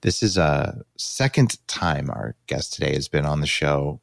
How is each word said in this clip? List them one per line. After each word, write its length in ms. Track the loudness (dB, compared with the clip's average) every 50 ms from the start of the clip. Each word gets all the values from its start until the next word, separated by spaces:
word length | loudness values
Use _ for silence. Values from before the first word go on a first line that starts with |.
This 200 | 2 0 0 2
is 160 | 0 0 2
a 460 | 4 4 4 4 2 0 -2 -4 -8 -14 _ _
second 680 | -10 -10 -8 -4 -2 -2 0 4 4 4 4 2 -4 _ -10
time 420 | -8 -2 0 0 0 0 -2 -4
our 240 | -6 -6 -6 -8 -10 _ _ -6
guest 240 | -4 -4 -4 -6 -6
today 200 | -4 -2 0 0
has 120 | -2 -4
been 180 | -2 -2 0 0
on 160 | 2 0 0
the 60 | 0
show, 540 | 0 0 0 2 2 2 2 0 0 -4 -6